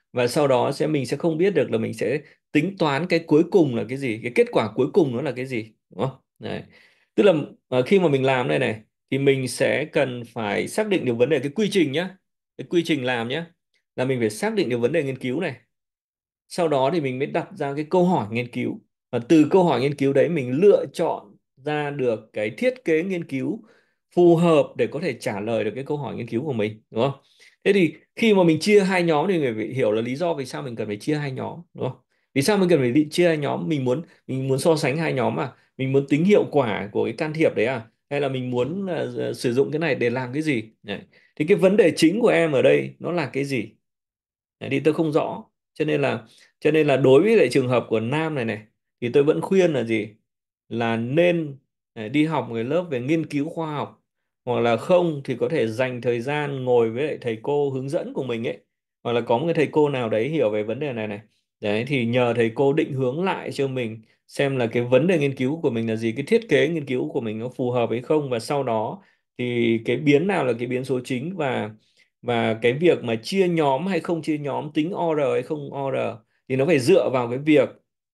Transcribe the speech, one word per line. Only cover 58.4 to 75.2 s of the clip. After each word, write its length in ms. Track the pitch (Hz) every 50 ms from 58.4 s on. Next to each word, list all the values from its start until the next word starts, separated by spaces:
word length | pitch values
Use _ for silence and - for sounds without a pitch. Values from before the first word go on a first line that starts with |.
| 117
ấy, 120 | 143 - - _ _ _ _ _ _ _ _ -
hoặc 80 | 120 117
là 80 | 120
có 180 | 113 - 117 123
một 80 | 156
cái 80 | 170 160
thầy 140 | 165 139 - -
cô 160 | 151 151 143
nào 200 | 139 127 120 110
đấy 200 | 113 110 117 143
hiểu 220 | 165 151 120 104
về 120 | 107 107 107
vấn 180 | 110 113 127
đề 120 | 151 143 123
này 160 | 110 107 107
này. 120 | 101 104 - _ _ _ _ _ _ _
Đấy, 240 | 107 104 104 110 120 139
thì 180 | 147 131 117
nhờ 260 | 117 120 127 123 120 117
thầy 160 | 120 117 113 110
cô 180 | - 139 139 139
định 200 | 160 160 - 135
hướng 320 | 131 135 123 131 160 185
lại 280 | 196 156 95 80 - -
cho 160 | - 139 135
mình 340 | 127 127 120 110 110 110 - _ _ _ _ _
xem 280 | - - 143 139 135
là 100 | 127 120
cái 160 | 113 117 120 120
vấn 240 | 120 127 131 156
đề 120 | 185 190 151
nghiên 160 | 143 139 127
cứu 240 | - 127 127 156 165
của 100 | 165 139
mình 180 | 117 113 113 113
là 80 | 110
gì, 160 | 110 113 113 110
cái 120 | 135 139
thiết 220 | - 220 233 226 -
kế 200 | 147 131 131 156
nghiên 180 | 170 160 143
cứu 220 | 127 127 127 143 151
của 120 | - -
mình 180 | 117 110 107 110
nó 100 | 117 123
phù 220 | - - 127 123
hợp 200 | 123 123 117 113
hay 120 | 117 120 123
không, 280 | - 156 156 147 131
và 80 | 123 110
sau 240 | 113 - 147 143 135
đó 400 | 120 113 107 110 127 180 196 - _ _ _ _ _ _ -
thì 420 | 123 120 120 120 117 113 113 113 113
cái 120 | 120 123
biến 300 | 139 151 143 143 139 175
nào 180 | 196 196 165 139
là 80 | 127 117 117
cái 100 | 123 123
biến 160 | 127 123 135
số 160 | 131 135 127 123
chính, 320 | - 131 123 139 175 196
và, 340 | 190 151 131 120 113 107 107 110 - _ _ _ _ _ _ _ _ -
và 320 | 120 120 117 113 113 110 113 120
cái 100 | 120 127
việc 320 | 147 175 165 139 - 123
mà 120 | 120 113
chia 320 | 110 - - 190 196 190 180
nhóm 380 | 170 160 151 139 131 135 175
hay 140 | 196 190 160
không 220 | - - 175 160 147
chia 160 | 160 151 147
nhóm, 320 | 147 139 123 123 143 151 147
tính 180 | 160 151 175 196
O 220 | - 175 165 156
R 40 | 151